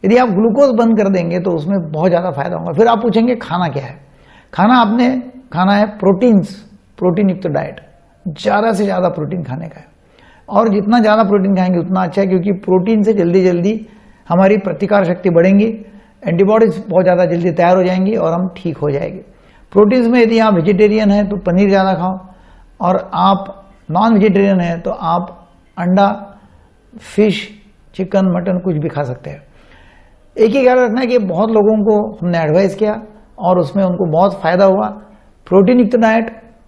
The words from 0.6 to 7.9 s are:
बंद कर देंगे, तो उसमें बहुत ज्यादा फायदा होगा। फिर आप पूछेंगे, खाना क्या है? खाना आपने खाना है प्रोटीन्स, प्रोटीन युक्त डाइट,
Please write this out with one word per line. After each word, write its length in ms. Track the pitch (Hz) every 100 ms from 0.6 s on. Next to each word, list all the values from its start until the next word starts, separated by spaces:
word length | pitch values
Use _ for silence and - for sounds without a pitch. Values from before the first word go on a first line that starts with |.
| 277
बंद 280 | 226 233 220
कर 100 | 196
देंगे, 320 | 190 170 180
तो 100 | 175
उसमें 420 | 170 151 196 156
बहुत 180 | 151 180
ज्यादा 200 | 170 180
फायदा 260 | 156 143 175
होगा। 160 | 170
फिर 140 | 156 226
आप 160 | 233
पूछेंगे, 340 | 233 202 226 233
खाना 320 | - 170 175
क्या 160 | 139
है? 160 | 123 - - _ _ - _
खाना 220 | - 196
आपने 460 | 247 226 233 247 262 - - -
खाना 200 | 160 185
है 140 | 202 208
प्रोटीन्स, 680 | - 190 185 247 208 165 - - - _ _
प्रोटीन 320 | 180 175 202
युक्त 160 | 180 175
डाइट, 340 | 143 151 - -